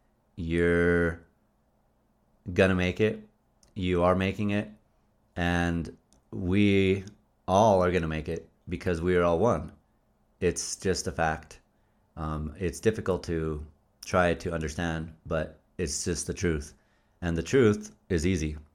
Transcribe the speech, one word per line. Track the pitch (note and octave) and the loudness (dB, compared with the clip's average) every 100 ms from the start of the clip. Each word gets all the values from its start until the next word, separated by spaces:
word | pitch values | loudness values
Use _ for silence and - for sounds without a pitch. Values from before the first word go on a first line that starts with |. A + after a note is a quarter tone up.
| _ _ _ - | _ _ _ -10
You're | E2 E2+ E2+ F2 F2 F2 E2+ E2 - _ _ _ _ _ _ _ _ _ _ _ - | -2 2 4 4 4 4 2 -2 -14 _ _ _ _ _ _ _ _ _ _ _ -6
gonna | F2+ F#2 | 2 4
make | F#2 F2+ F2+ | 4 0 2
it. | G#2+ A2 - _ _ _ _ | 0 0 -12 _ _ _ _
You | - F2+ F2 | -6 -2 2
are | F2 | 4
making | F#2 F#2+ F#2+ G#2 | 2 0 -2 -2
it. | G2+ - - _ _ _ _ _ | -2 -4 -12 _ _ _ _ _
And | - F2 F2 E2+ E2+ D#2+ - _ _ _ | -4 0 0 0 -2 -6 -10 _ _ _
we | A2 F#2 G2 G#2 G2 F#2+ G2 F#2 - _ _ - | -6 0 4 4 4 4 2 -2 -20 _ _ 0
all | F#2 A2+ G2 | 4 6 6
are | F2+ | 4
gonna | F2 D#2+ | 2 -2
make | D#2 D#2 | -4 -6
it | E2 - _ - | -8 -10 _ -10
because | E2+ - E2+ | -6 -2 -2
we | F2 F2+ | 2 2
are | |
all | F2 E2+ | 4 4
one. | A#2 E2+ D#2 - _ _ _ _ _ _ | 2 0 -4 -14 _ _ _ _ _ _
It's | F2+ E2 - - | -2 -2 -8 -6
just | G2 F2 - | -2 -2 -4
a | |
fact. | - D#2+ D#2+ - - _ _ _ _ _ - | -2 -2 -2 -10 -20 _ _ _ _ _ -10
Um, | D#2 D#2 D2+ - | -6 -6 -8 -6
it's | F2+ D#2 | -6 -2
difficult | A2 G#2 F#2+ F2 | -2 -2 -4 -4
to | - E2 D#2+ D2+ D2 _ _ _ | -2 -4 -4 -6 -10 _ _ _
try | - F#2+ F2 | -2 2 2
to | E2 F#2 | 0 -4
understand, | E2+ D#2 - E2+ D#2+ D#2+ - | -4 -6 -4 -4 -4 -8 -14
but | - E2 D#2 - _ - | -6 -4 -4 -10 _ -8
it's | E2 - | -6 -4
just | - E2 - | -4 -4 -4
the | |
truth. | E2+ F2+ D#2 C#2+ - _ _ _ _ | -4 -2 -2 -6 -18 _ _ _ _
And | F2 | -4
the | E2 | -2
truth | D#2+ C3+ A2+ G#2+ - - _ | 0 4 4 4 -4 -20 _
is | F2+ E2+ | -2 0
easy. | F#2 D#2 D2+ D2+ | 0 -2 -8 -16